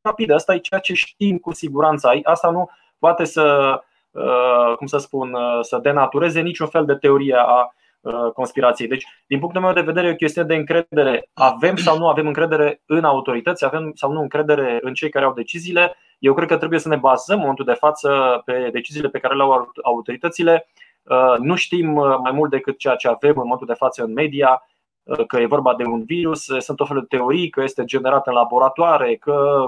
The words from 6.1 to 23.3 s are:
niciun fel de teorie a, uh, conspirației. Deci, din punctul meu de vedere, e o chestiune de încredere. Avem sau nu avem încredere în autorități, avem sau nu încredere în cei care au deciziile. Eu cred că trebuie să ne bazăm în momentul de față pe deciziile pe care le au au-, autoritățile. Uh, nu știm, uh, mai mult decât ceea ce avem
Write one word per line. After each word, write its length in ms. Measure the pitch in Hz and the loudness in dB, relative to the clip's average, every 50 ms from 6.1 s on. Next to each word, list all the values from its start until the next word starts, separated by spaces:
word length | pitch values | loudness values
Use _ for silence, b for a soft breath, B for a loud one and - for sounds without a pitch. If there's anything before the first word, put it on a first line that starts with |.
| - 147 170 170 156 165 | 0 0 0 0 0 -2
niciun 260 | 160 175 165 - 160 | -4 -4 -4 -6 -6
fel 180 | 151 - 165 151 | -2 0 0 0
de 100 | 147 143 | 0 0
teorie 400 | 143 - 143 139 139 139 139 127 120 | 2 4 4 4 4 2 2 2 2
a, 360 | 120 120 123 123 120 123 b b b b b b | 4 4 4 2 2 0 b b b b b b
uh, 300 | - 120 117 120 120 117 - | -10 -8 -6 -4 -4 -4 -4
conspirației. 540 | 127 127 113 - 135 127 123 120 - 120 113 | -6 -8 -6 -2 0 2 2 2 0 -2 -6
Deci, 160 | 131 131 B B B B B | -6 -8 B B B B B
din 120 | - 139 135 | -6 -4 -4
punctul 220 | 165 175 175 185 | -4 -4 -4 0
meu 120 | 185 185 | 0 2
de 80 | 180 175 | 2 0
vedere, 260 | 156 160 160 180 175 | 0 0 0 0 0
e 40 | 175 | 0
o 40 | 160 | 0
chestiune 320 | 165 160 151 - 175 165 | -2 -2 -2 -2 -2 -2
de 80 | 156 160 | -2 -2
încredere. 760 | 156 143 147 165 170 165 - 151 147 139 131 120 - - - | -2 -2 0 0 -2 -2 0 0 0 2 2 0 -2 -6 -10
Avem 440 | _ - 131 131 117 117 160 185 190 | _ 2 2 2 2 2 0 0 0
sau 220 | 170 175 170 156 160 | 0 0 0 2 2
nu 100 | 170 160 | 2 2
avem 180 | 139 156 151 | 2 2 0
încredere 560 | 151 143 151 165 156 156 151 147 147 147 - _ | -2 -2 -2 0 0 2 2 2 0 0 -4 _
în 180 | - 156 165 160 | -2 0 2 2
autorități, 600 | 147 139 - - 139 123 117 - 175 175 - 143 | 2 2 2 0 -2 -4 -2 -2 -4 -2 -2 -2
avem 280 | 131 147 160 160 151 151 | -2 -2 -4 -6 -8 -8
sau 180 | - 147 139 | -6 -6 -4
nu 80 | 151 156 | -4 -4
încredere 580 | 147 - - 151 151 151 151 143 135 123 117 117 | -4 -4 -2 -2 0 2 2 2 2 0 -2 -4
în 120 | 123 131 - | -4 -6 -6
cei 140 | - 160 147 | -6 -6 -4
care 140 | - 135 139 | -2 0 0
au 80 | 131 | 0
deciziile. 640 | 127 120 113 - - 170 170 180 175 175 175 175 B B B B B B | 0 -2 -6 -8 -10 -12 -10 -4 0 0 0 0 B B B B B B
Eu 160 | 135 135 139 | 2 2 2
cred 140 | - 170 - | 2 2 0
că 80 | 165 | 0
trebuie 220 | - 165 160 165 156 | -2 0 -2 -2 -2
să 80 | 156 160 | 0 -2
ne 80 | 151 | 0
bazăm 380 | 131 127 135 - - - 175 202 | 2 4 2 2 2 0 -2 -2
în 40 | 202 | 0
momentul 240 | 151 135 131 135 131 | 0 -2 0 2 2
de 80 | 123 | 2
față 680 | 117 - 151 151 147 - - 143 139 135 131 127 123 120 - | 2 2 2 0 0 0 0 0 2 2 2 2 0 0 -2
pe 240 | 127 127 127 123 120 | -4 -4 -4 -4 -4
deciziile 360 | 110 123 - - 147 151 147 135 | -4 -6 -8 -8 -6 -6 -6 -4
pe 100 | - 123 | -4 -4
care 160 | - 127 135 | -4 -2 0
le 80 | 139 | 2
au 100 | 135 135 | 2 2
au-, 180 | 135 123 120 - - - | 2 2 0 -4 -10 -6
autoritățile. 840 | - 123 120 117 110 - 123 123 - 165 - - 170 165 165 160 b b b b b b b b | -4 -2 -2 -2 -4 -8 -8 -6 -6 -6 -4 0 2 4 4 4 b b b b b b b b
Uh, 320 | _ - 127 127 131 127 123 117 | _ -2 2 4 4 4 4 2
nu 160 | 127 156 180 | 2 0 -2
știm, 400 | 180 - - 180 175 165 156 151 | -2 -2 -2 -2 -2 -2 0 0
uh, 200 | 147 143 139 135 131 | 0 2 2 0 0
mai 100 | 127 131 | -2 -2
mult 180 | 135 147 151 147 | -2 -2 0 0
decât 280 | 135 131 - 139 135 - | -2 -2 -4 -6 -8 -4
ceea 160 | - 135 123 | -2 -2 -2
ce 120 | - - 123 | 0 0 -2
avem 220 | 117 - 143 147 | 0 2 2 2